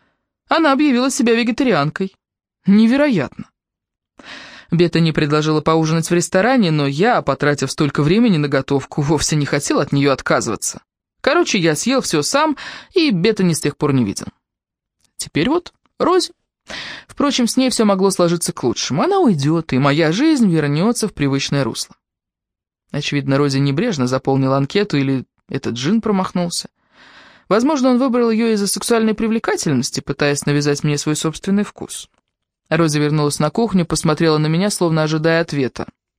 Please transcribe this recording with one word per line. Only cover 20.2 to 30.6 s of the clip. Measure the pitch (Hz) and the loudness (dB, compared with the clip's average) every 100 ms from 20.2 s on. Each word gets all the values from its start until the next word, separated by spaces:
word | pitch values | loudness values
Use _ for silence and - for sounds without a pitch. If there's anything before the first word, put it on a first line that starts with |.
| 320 294 208 | 2 2 2
вернётся | 160 143 147 214 240 208 | 2 0 0 0 0 -4
в | |
привычное | - 139 139 - 143 | -2 -2 -2 -2 -2
русло. | 123 - - _ _ _ _ _ _ _ _ _ _ | -2 -6 -12 _ _ _ _ _ _ _ _ _ _
Очевидно, | 147 - 143 135 139 | -8 -4 -4 0 0
Рози | 143 135 | 2 0
небрежно | 143 139 240 151 123 | 0 0 -2 0 -2
заполнила | 131 - 135 135 135 | -2 0 0 2 0
анкету, | 139 196 202 147 | 0 -2 0 0
или | 135 131 - _ - | 0 -2 -6 _ -10
этот | 139 110 | -8 -6
Джин | 120 135 226 | -4 -2 0
промахнулся. | 220 190 185 180 175 - - _ _ _ - - - - - | 0 -2 -2 -4 -4 -6 -10 _ _ _ -20 -20 -20 -14 -2
Возможно, | 202 269 302 262 | 0 2 2 2
он | 247 | 2
выбрал | 269 247 233 | 2 2 2
её | 220 233 | 2 0
из-за | 214 202 | 0 -2
сексуальной | 202 - 233 220 | -4 0 0 0
привлекательности, | 214 220 226 - 392 175 131 - - | 0 -2 -2 -2 -2 0 -2 -2 -6
пытаясь | - - 143 143 151 | -6 -2 -2 0 0
навязать | 147 | 0